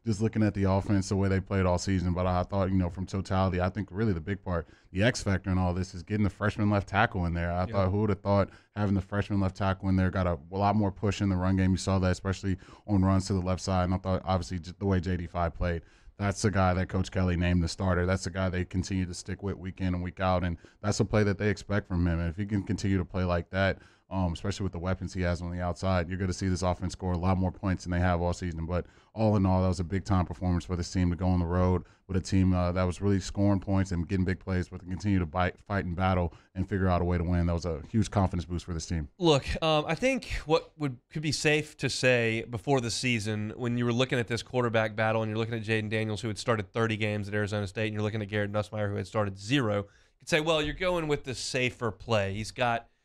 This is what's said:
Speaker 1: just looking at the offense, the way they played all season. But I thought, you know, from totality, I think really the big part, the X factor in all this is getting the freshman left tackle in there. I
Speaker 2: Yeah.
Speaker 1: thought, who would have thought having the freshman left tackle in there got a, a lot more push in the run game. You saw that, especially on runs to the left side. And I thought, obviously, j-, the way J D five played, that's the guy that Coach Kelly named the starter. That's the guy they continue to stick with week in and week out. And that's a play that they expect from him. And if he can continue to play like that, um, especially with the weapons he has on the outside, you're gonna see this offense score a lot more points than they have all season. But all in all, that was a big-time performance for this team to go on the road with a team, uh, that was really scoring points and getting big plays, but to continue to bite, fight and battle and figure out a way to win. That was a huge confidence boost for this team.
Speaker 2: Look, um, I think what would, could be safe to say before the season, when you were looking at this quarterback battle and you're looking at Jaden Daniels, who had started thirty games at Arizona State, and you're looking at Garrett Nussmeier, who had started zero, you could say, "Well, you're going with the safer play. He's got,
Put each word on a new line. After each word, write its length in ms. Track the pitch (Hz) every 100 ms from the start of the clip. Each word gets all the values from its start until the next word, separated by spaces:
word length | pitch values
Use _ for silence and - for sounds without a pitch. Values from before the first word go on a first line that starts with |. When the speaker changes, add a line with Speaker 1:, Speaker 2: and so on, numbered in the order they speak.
| 113
Speaker 1:
just 160 | 101
looking 200 | 110 110
at 120 | 107
the 100 | 98
offense, 460 | 95 98 95 101 92
the 80 | 98
way 100 | 98
they 140 | 95
played 240 | 90 98 92
all 120 | 90
season. 360 | - 95 90
But 120 | 87 92
I 180 | 90
thought, 260 | 90 98 92
you 80 | 95
know, 120 | 87
from 160 | 92 90
totality, 540 | 98 90 95 95 87
I 80 | 90
think 220 | 107 92
really 220 | 92 113
the 80 | 85
big 200 | 78 98
part, 240 | 95 85 - - _
the 100 | 90
X 180 | 117 -
factor 280 | 104 92 95
in 80 | 90
all 160 | 90
this 200 | 90 92
is 100 | 92
getting 200 | 82 104
the 60 | 101
freshman 400 | - 104 - 104
left 180 | 101 -
tackle 380 | 98 117 92 85
in 80 |
there. 180 | 85 87
I 140 | 87 92
Speaker 2:
Yeah. 80 |
Speaker 1:
thought, 180 | 98 92
who 80 | 104
would 100 | 107
have 120 | 95
thought 280 | 98 101 90 - _ 104
having 180 | 104 98
the 60 |
freshman 400 | - 104 - 101
left 160 | 95 -
tackle 320 | 98 95 95
in 80 | 92
there 120 | 92
got 160 | 95 87
a, 140 | 78 85
a 60 | 95
lot 200 | 101 107
more 120 | 98
push 300 | - 104 95
in 80 | 101
the 80 | 90
run 220 | 92 95
game. 140 | 92
You 60 | 90
saw 220 | - 95
that, 120 | 92
especially 460 | 87 95 92 98 92 - - -
on 160 | 101
runs 240 | 92 95 92
to 60 |
the 80 | 95
left 180 | 90 90
side. 220 | - 92
And 100 | 90
I 40 | 92
thought, 240 | 95 92
obviously, 360 | - 92 - 90
j-, 120 | 85 -
the 60 | 98
way 160 | 92
J 160 | 95 90
D 100 | 85
five 260 | 87 85
played, 280 | - 90 85 - - - -
that's 240 | 101 -
the 80 | 110
guy 240 | 98 92 90
that 120 | 92
Coach 240 | 95 90
Kelly 240 | 95 92 85
named 260 | 87 90
the 60 | 82
starter. 380 | - 95 87 90
That's 180 | 95
the 60 | 90
guy 180 | 95 95
they 160 | 90
continue 420 | 90 95 - 95 90
to 80 |
stick 300 | 90 - 95
with 140 | 98 -
week 240 | 92 -
in 60 | 92
and 140 | 90
week 200 | 87 -
out. 240 | 95 90 87
And 100 | 85 - _
that's 200 | 104 101
a 40 | 107
play 180 | 107
that 140 | 101 95
they 120 | 104
expect 400 | 95 - 101 -
from 180 | 90 87
him. 140 | 85
And 80 | 85
if 80 | 85
he 80 | 101
can 180 | 104
continue 340 | 92 95 101 95
to 80 | 85
play 200 | 95 90
like 240 | 87 -
that, 300 | 95 95 - - _ -
um, 220 | 95 90
especially 320 | 82 101 -
with 80 | 95
the 80 | 87
weapons 340 | 90 92 90
he 80 | 92
has 180 | 87 87
on 100 | 87
the 100 | 90
outside, 460 | 90 85 95 92 82
you're 100 | 92
gonna 140 | 95
see 160 | 87 95
this 140 | 87
offense 320 | 92 87 90
score 180 | - 92
a 60 | 87
lot 200 | 90 92
more 140 | 92
points 320 | - 98 87
than 80 | 87
they 80 | 87
have 220 | 90 85
all 100 | 87
season. 340 | 85 90 82 82
But 200 | 87 - - _
all 220 | - 110 104
in 100 | 95
all, 160 | 92
that 60 | 92
was 140 | 90
a 20 |
big-time 420 | 82 98 - 92 87
performance 380 | 82 92 87
for 140 | - 87
this 120 | 85
team 200 | 95 87
to 80 | 85
go 100 | 90
on 120 | 90
the 60 | 85
road 380 | 90 90 90 - _ -
with 80 | 92
a 60 |
team, 320 | - 98 92
uh, 180 | 90 87
that 120 | 90
was 180 | 90 85
really 180 | 101 98
scoring 400 | - 101 101 98
points 320 | 101 95 95
and 160 | 87 80
getting 160 | 95
big 160 | 90 90
plays, 300 | - 92 85
but 100 | 92
to 60 | 87
continue 340 | 90 104 95
to 60 | 80
bite, 340 | 90 90 -
fight 240 | - 101
and 100 | 92
battle 400 | 85 92 92 85 - _ 98
and 140 | 95
figure 180 | 98 92
out 140 | 87
a 20 |
way 140 | 87 87
to 60 | 85
win. 220 | 87 85
That 60 |
was 120 | 85 87
a 160 | 76 -
huge 180 | 113 98
confidence 360 | 104 92 87 80
boost 180 | 85
for 100 | -
this 120 | 80 -
team. 240 | 85 73 -
Speaker 2:
Look, 280 | 170 139 - -
um, 220 | 160 151 151
I 100 | 156
think 340 | 254 254 - - 147
what 260 | 160 - -
would, 180 | 147 120 _
could 120 | 156
be 120 | 156
safe 420 | - 156 151 151 -
to 100 | 131
say 560 | - 127 123 113 113 113
before 300 | 117 - 139
the 120 | 117
season, 600 | - 127 117 104 107 107 -
when 200 | 123 120
you 60 |
were 80 | 120
looking 280 | 117 131 127
at 100 | 113
this 120 | 113
quarterback 540 | - 127 120 110 110 104
battle 260 | 110 113
and 80 | 110
you're 80 | 110
looking 180 | 113 117
at 80 |
Jaden 260 | 107 110 107
Daniels, 320 | 110 110 107
who 80 | 110
had 80 | 101
started 340 | - 110 98
thirty 240 | 120 113 107
games 320 | 107 104 101
at 60 |
Arizona 340 | 104 101 107 101
State, 200 | 113 110
and 60 |
you're 100 | 107
looking 180 | 107 107
at 80 | 101
Garrett 240 | 107 101
Nussmeier, 360 | 107 104 107 104
who 60 | 104
had 100 | 95
started 300 | 110 101 95
zero, 420 | 101 143 110 101
you 40 | 101 _ _ _
could 100 | -
say, 100 | 156
"Well, 220 | 156 156
you're 140 | 151 143
going 340 | 185 175 151
with 160 | 143 135
the 100 | 113
safer 560 | - 127 127 - 117
play. 440 | - - 110 98 101
He's 160 | 110
got, 360 | - 123 117 - _